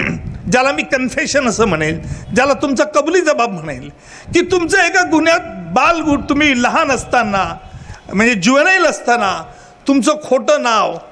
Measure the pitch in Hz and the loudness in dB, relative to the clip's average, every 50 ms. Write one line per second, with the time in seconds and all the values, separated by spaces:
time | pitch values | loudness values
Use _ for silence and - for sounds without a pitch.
0 | - - 170 - - - - - - - 185 254 262 269 285 302 - - 294 262 | -2 -4 -6 -8 -8 -10 -12 -8 -4 0 2 2 2 2 0 -2 -2 -2 -2 -2
1 | 254 254 - 311 311 220 - 285 269 240 180 196 226 208 165 156 156 156 165 160 | -2 -2 -4 -4 -4 -2 0 0 0 0 0 0 0 0 0 0 0 -2 -2 -4
2 | - - - - - - - 233 254 285 269 - 302 277 269 302 302 302 - 294 | -6 -8 -10 -10 -10 -4 0 2 2 2 2 0 0 -2 0 0 0 0 0 0
3 | 285 320 349 370 349 311 269 254 233 220 196 165 151 160 131 123 139 143 - - | 0 2 2 2 2 2 2 0 0 -2 -4 -6 -8 -8 -10 -10 -12 -14 -18 -20
4 | - - - - - - - 339 349 349 370 359 339 311 392 381 349 339 339 370 | -20 -20 -20 -20 -8 -2 0 0 0 2 0 0 0 2 2 2 2 2 2 2
5 | 359 302 320 311 320 330 330 349 - - - - 170 160 175 247 285 320 339 330 | 2 2 2 2 4 2 2 0 0 -4 -12 -14 -8 -4 0 2 2 2 2 0
6 | 302 311 285 269 - - 285 285 302 294 269 240 240 226 202 302 320 285 262 214 | 0 0 0 0 0 -2 0 2 2 2 2 2 0 0 2 0 0 0 0 -2
7 | - - - 247 226 208 202 196 185 165 165 - - - - - - - - - | -2 -2 0 0 0 0 0 -2 -2 -2 -6 -10 -14 -18 -18 -18 -16 -18 -18 -18
8 | - - - 190 220 240 247 202 165 233 262 277 311 370 381 370 339 294 208 - | -12 -6 -2 0 2 2 2 2 2 4 4 4 4 4 4 4 4 2 0 0
9 | - 254 240 240 208 190 175 190 - - - - - - - - - - 277 277 | 0 0 0 0 0 -2 -2 -4 -8 -12 -18 -20 -20 -20 -20 -6 -2 0 2 2
10 | 202 302 294 302 - - 254 269 208 311 294 285 254 240 226 214 180 160 165 165 | 2 2 0 -2 -2 -2 -2 0 2 2 0 2 2 2 2 2 2 0 -2 -6
11 | - - | -12 -16